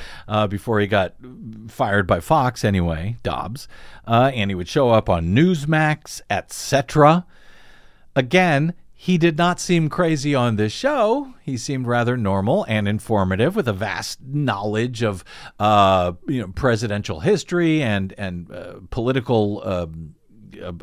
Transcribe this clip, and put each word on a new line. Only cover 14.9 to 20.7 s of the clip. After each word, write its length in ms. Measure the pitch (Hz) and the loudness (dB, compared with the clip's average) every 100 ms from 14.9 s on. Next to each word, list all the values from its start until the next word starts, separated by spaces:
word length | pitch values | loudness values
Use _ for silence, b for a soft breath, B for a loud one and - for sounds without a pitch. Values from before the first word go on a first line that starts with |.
| 117 | -2
of, 220 | 113 92 - B B - | -4 -4 -10 B B -2
uh, 540 | 104 104 98 95 90 87 - | 4 6 6 6 2 -4 -6
you 140 | 131 | -6
know, 60 | 95 | -6
presidential 720 | 92 131 113 113 104 - 80 | -2 0 0 0 -4 -6 -4
history 640 | 117 196 - 175 170 156 | 0 0 0 0 2 2
and, 300 | 127 101 95 - | 2 0 -2 -6
and, 340 | 98 87 85 | -8 -8 -12
uh, 220 | 92 90 95 95 | -14 -14 -16 -10
political, 720 | - 117 131 117 117 104 104 | -4 -2 -2 0 0 0 -2
uh, 220 | 104 90 85 80 80 - _ 107 104 92 | -4 -4 -4 -10 -16 -20 _ -20 -20 -16
uh, 120 | 90 | -14